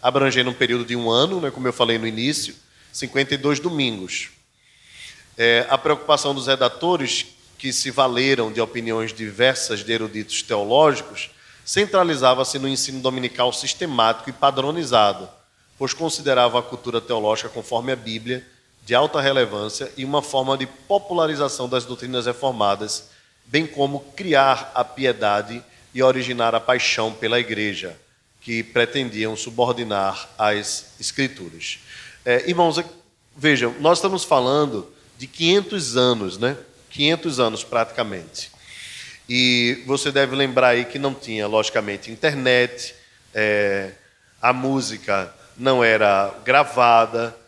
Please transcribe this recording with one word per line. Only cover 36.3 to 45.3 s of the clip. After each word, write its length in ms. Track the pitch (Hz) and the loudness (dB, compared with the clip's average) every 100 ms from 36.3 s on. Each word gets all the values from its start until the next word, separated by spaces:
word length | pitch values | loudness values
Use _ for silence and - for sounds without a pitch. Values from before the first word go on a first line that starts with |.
| 92 | -2
né? 180 | 120 139 - _ _ | -4 -4 -12 _ _
Quinhentos 520 | - 147 160 170 127 | -2 0 0 -2 0
anos 240 | 117 110 | 0 0
praticamente. 880 | - 120 113 - 110 98 80 - - - - - - - - - - | -4 -2 -2 -4 -6 -6 -12 -14 -16 -18 -20 -20 -18 -16 -18 -20 -4
E 540 | 123 127 123 120 120 | 2 4 4 2 0
você 280 | 127 139 147 | -2 -2 0
deve 240 | 139 135 135 | 2 2 2
lembrar 320 | 135 123 127 | 0 4 4
aí 160 | 120 | 4
que 140 | 120 143 | 0 -4
não 140 | 139 | -4
tinha, 360 | 123 - 110 104 | -6 -8 -4 0
logicamente, 640 | 110 107 117 104 101 - | 0 0 -2 -4 -8 -10
internet, 840 | 113 156 143 127 123 123 - - - _ _ _ | -4 -2 0 2 4 2 -2 -14 -14 _ _ _
é, 560 | 107 107 104 101 98 98 92 _ _ _ _ | -2 0 2 0 -2 -6 -14 _ _ _ _
a 120 | 120 | 0
música 840 | 127 131 135 110 110 - 98 92 | 0 0 -2 -4 -8 -4 -4 -4